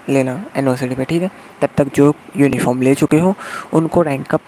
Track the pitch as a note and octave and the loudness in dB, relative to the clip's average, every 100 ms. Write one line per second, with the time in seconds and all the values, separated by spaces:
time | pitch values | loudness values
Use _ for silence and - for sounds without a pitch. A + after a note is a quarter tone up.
0 | - C3+ C3 B2+ G#3+ - C3+ B2+ B2+ C3 | -2 0 0 -4 -8 -4 -2 -2 -4 -6
1 | C3 E3 F#3 - - - C#3 - C3+ - | -4 -2 -4 -8 -20 -4 -2 0 -2 2
2 | C#3+ D3 - A2+ C#3 B2 B2 B2+ B2+ C#3 | 2 2 -4 0 2 2 -2 0 2 2
3 | D3+ D#3 F#3 G3+ - - - D#3+ E3 F3+ | 2 2 2 -2 -8 -14 -4 -2 0 0
4 | D#3 C#3 D3 D#3 | 0 -2 -4 -4